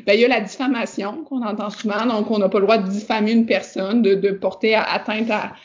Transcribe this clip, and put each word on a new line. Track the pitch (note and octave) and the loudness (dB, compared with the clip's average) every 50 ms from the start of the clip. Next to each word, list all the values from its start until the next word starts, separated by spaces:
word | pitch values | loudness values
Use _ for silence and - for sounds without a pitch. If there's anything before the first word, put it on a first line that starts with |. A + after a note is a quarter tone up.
| - | 0
Ben, | G3+ G#3 | 2 4
il | A3+ | 4
y | A#3+ | 4
a | C4 | 4
la | B3 G#3+ | 2 0
diffamation | G3+ F#3 - - C4 C4+ B3 A#3 A#3 - - - G3 G#3 - E4 D4 | -2 -6 -8 -6 -4 -2 -2 -2 -4 -6 -6 -8 -8 -6 -8 -10 -10
qu'on | - C4+ B3+ | -8 -6 -6
entend | A#3 G#3 G#3 G#3 G3+ G#3+ | -4 -4 -6 -6 -6 -8
souvent. | G3+ - - G#3 G3+ G#3 A#3 | -8 -6 -4 -2 -2 0 0
Donc, | B3 A3+ G#3 G#3+ - | 0 0 0 0 0
on | A3 G#3 | 0 2
n'a | G3 F#3+ | 2 2
pas | - G3+ | 2 2
le | G3 | 4
droit | G3+ A3+ G#3+ | 4 4 2
de | F#3+ F#3+ | 2 -2
diffamer | G3 G#3 - - A3 G#3+ G#3 A3 | -4 -4 -4 -2 -2 0 2 2
une | A#3 A3+ A3+ | 4 4 4
personne, | A3+ G3 F#3 - - - - F#3+ G3 A3+ A#3+ | 4 0 -2 -2 -6 -6 -6 -4 0 2 2
de, | G#3+ G3 G3 | 4 4 2
de | F3+ G3 G3 | 2 2 0
porter | F#3+ F#3+ - F#3+ F#3+ - A3 A3 A3 | -2 0 -4 -6 -4 0 2 2 2
à-, | G#3 | 2
atteinte | - - F3+ G3+ - A3+ G#3+ A3 A3+ A3+ | 2 0 -4 -4 -4 -4 -4 -4 -2 -2
à, | G#3 G3+ - - - - | -2 -4 -4 -6 -12 -16